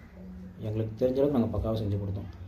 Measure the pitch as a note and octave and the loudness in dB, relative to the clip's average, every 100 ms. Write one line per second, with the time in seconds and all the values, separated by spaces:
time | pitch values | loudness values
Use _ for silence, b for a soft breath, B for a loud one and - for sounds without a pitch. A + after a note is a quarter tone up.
0 | - - - - - - G#2+ G#2+ G#2+ - | -16 -18 -14 -14 -14 -8 -4 -2 -2 2
1 | B2+ C3+ C#3+ C3+ A2 G2+ A2 A2 G#2 G2+ | 2 4 4 6 4 2 0 0 0 0
2 | G2 F#2+ - B | -2 -4 -6 B